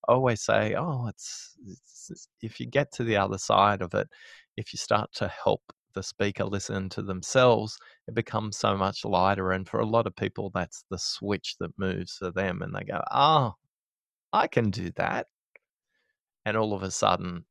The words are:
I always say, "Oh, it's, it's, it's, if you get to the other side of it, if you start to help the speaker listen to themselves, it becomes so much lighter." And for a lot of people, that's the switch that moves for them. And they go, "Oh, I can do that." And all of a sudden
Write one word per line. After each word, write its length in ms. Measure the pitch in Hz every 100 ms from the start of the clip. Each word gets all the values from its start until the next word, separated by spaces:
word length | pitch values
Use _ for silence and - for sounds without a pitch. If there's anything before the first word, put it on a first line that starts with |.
| -
I 60 |
always 300 | 127 127 110
say, 320 | - 107 107 98
"Oh, 300 | 170 135 117
it's, 480 | - - - - _ 196
it's, 420 | - _ - -
it's, 180 | 165 - _
if 180 | 113 -
you 60 | 120
get 260 | 139 147
to 120 | -
the 120 | 117 104
other 220 | 98 95
side 420 | - 104 101 101
of 140 | 90
it, 120 | 95 - - - - _ -
if 160 | -
you 20 | -
start 360 | - 107 110
to 140 | - 98
help 340 | - - 101 - - _
the 80 | 95
speaker 420 | - - 104 -
listen 460 | 101 98 - 101 95
to 100 | 95
themselves, 800 | 98 92 - 131 127 110 110 - - _ -
it 80 |
becomes 440 | 117 - 110 107 -
so 180 | 107 98
much 260 | 98 - 107
lighter." 460 | 92 95 98 92
And 140 | 92 92
for 140 | 110
a 60 | 110
lot 200 | 113 101
of 80 |
people, 360 | - 101 - 101
that's 320 | 90 87 - _
the 80 | 92
switch 580 | - - 101 98 - -
that 180 | 90 -
moves 400 | 95 92 90 -
for 120 | 92
them. 300 | 90 98 92
And 140 | 92
they 100 | 98
go, 180 | 98 95 -
"Oh, 440 | 131 143 160 123 - _ _ _ _ _ _ _
I 120 | - -
can 240 | - 110
do 200 | - 90 -
that." 320 | - - - _ _ _ _ _ _ _ _ _ _ _
And 100 | 107
all 200 | 107 107
of 80 | 101
a 80 | 95
sudden 560 | - - 90 90 87 -